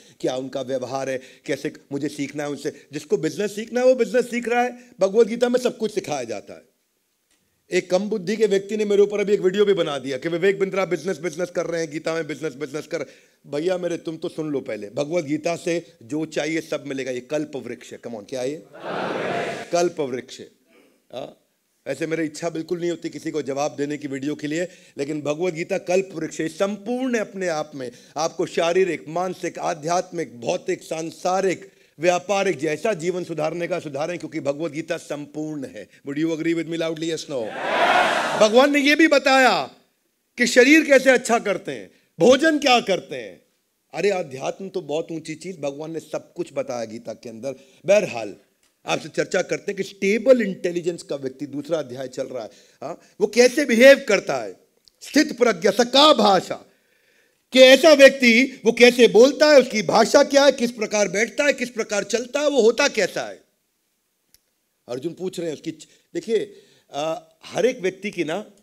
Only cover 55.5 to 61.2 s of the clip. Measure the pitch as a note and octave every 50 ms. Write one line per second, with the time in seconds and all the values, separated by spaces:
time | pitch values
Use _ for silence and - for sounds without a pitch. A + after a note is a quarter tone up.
55.5 | G#3+ E3+ E3+ G#3 - - A#3+ A#3+ B3 C4+ D4 D#4 D4 A#3 G#3 G#3+ G3 F3+ - -
56.5 | D3 G#2 - _ _ _ _ _ _ _ _ _ _ _ _ _ _ _ _ _
57.5 | - B3+ C4 B3+ C4 C4+ D4+ E4 D4+ C4+ C#4 C4+ C4+ C4+ B3+ A#3+ A3+ A3+ C4+ C4
58.5 | - - - G#3+ A3+ - A#3 B3 B3 B3 A#3+ G#3+ F3 G#3 A#3+ C#4 C#4+ - D4+ D4+
59.5 | D4+ C4+ B3 B3 - A3 G3+ D3+ D3+ G3 A3+ A#3 - D4 C#4 C#4 C#4 C#4+ C#4 C#4+
60.5 | C4 - A#3+ A#3 - - G#3+ G#3 G#3 G#3 G3+ F#3+ E3+ G3